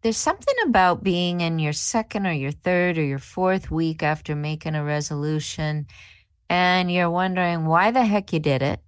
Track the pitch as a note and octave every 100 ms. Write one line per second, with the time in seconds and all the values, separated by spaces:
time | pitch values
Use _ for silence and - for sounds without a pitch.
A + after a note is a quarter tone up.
0 | A3+ A3 - F#4+ - C5 G4 A3+ F#3 F3
1 | F#3+ F3 F3 F3 E3+ E3 D3+ D3+ - A3+
2 | A3 G#3+ F#3+ D#3 C3+ D3+ - F3+ F3+ E3
3 | D3 C3+ - - F#3 F#3+ - D#3+ E3 D#3+
4 | D3+ D3+ - D3 D3 D#3 E3 D#3 D3 D3+
5 | D3+ D3 D3 D#3 D3 - D#3 D3+ C#3+ -
6 | - - _ _ _ F3 F3+ F3+ F3+ F3+
7 | F3 F3 F#3 F#3 F3 E3+ D#3+ E3 G3 B3
8 | A#3 G#3 G3 E3 D3+ C3 C3+ -